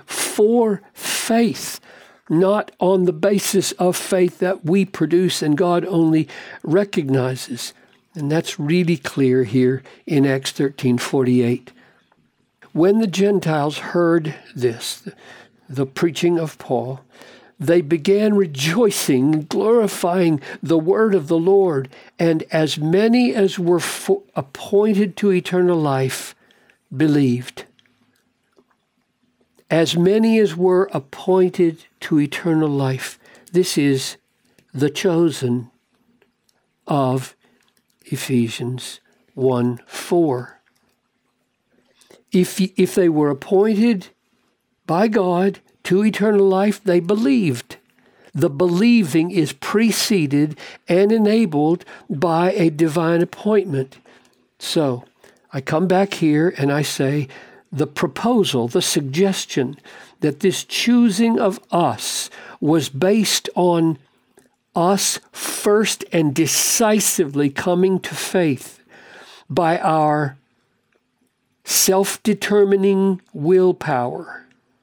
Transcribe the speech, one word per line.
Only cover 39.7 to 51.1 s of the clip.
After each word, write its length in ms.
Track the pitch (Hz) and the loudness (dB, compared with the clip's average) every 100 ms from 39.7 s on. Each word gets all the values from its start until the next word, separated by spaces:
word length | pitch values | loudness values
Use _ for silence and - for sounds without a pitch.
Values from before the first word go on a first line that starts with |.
| 120 - | -6 -12
four. 720 | - - 180 160 123 120 - _ _ _ _ _ _ _ _ _ _ _ _ _ _ _ - _ | -16 -2 0 0 -2 -8 -20 _ _ _ _ _ _ _ _ _ _ _ _ _ _ _ -20 _
If, 280 | 185 180 - | 0 0 0
if 360 | 185 - 180 - | -2 0 0 2
they 140 | 175 | 2
were 200 | 151 147 | 2 0
appointed 800 | 143 - 190 214 208 233 208 - _ _ _ _ _ _ _ - | -2 0 2 2 2 2 0 -6 _ _ _ _ _ _ _ -4
by 200 | 165 226 | 0 0
God 520 | 214 180 175 196 190 _ _ | 0 0 0 0 -2 _ _
to 200 | - 180 | -2 0
eternal 440 | 214 - 208 202 196 | 2 0 2 4 4
life, 360 | 190 202 202 | 4 0 0
they 160 | 196 175 | 0 0
believed. 800 | 170 214 247 262 180 120 - - _ _ _ _ _ | 0 0 2 2 0 -2 -8 -20 _ _ _ _ _
The 160 | 147 170 | -2 -2
believing 800 | 139 180 175 233 233 170 160 170 | 0 0 2 4 4 4 0 0
is 240 | 196 151 | 0 -2
preceded 1040 | - - 208 226 - - 202 147 143 151 151 - - - | -4 -4 0 2 0 0 0 2 0 0 -4 -18 -12 -2
and 240 | 175 202 | 2 4